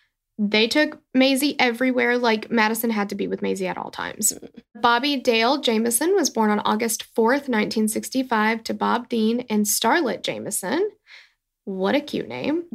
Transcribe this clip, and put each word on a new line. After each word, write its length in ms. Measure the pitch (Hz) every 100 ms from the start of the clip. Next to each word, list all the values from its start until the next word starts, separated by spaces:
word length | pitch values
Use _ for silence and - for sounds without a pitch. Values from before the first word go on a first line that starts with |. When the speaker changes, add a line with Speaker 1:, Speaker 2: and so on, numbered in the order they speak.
| _ _ _ -
Speaker 1:
They 280 | 208 214 226
took 320 | 302 302 - _
Maisie 400 | 262 269 262 285 -
everywhere. 560 | 247 233 262 247 240 247
Like, 320 | 240 220 -
Madison 400 | 233 214 226 233
had 200 | 214 202
to 40 |
be 140 | 202 185
with 140 | 196
Maisie 260 | 196 190 185
at 100 | 175
all 120 | -
times. 420 | - - - 214
Speaker 2:
Mm. 160 | - - - - 220
Speaker 1:
Bobby 360 | 240 240 285 277
Dale 420 | 247 226 233 285
Jameson 560 | 277 220 233 226 330 392
was 140 | 254
born 200 | 226 214
on 80 | 208
August 440 | - 214 233 - -
fourth, 340 | - 226 285 277
nineteen 380 | 220 208 220 214
sixty-five, 800 | 214 - 262 254 220 214 226
to 100 | 226
Bob 340 | 214 202 226 240
Dean 360 | 233 220 240 -
and 160 | 214 202
Starlet 560 | - - 320 262 180
Jameson. 680 | - 110 123 208 185 294 415 - _ - - _ _ _
What 300 | - 190 196
a 60 | 269
cute 260 | 294 - -
name. 380 | 123 - 320 339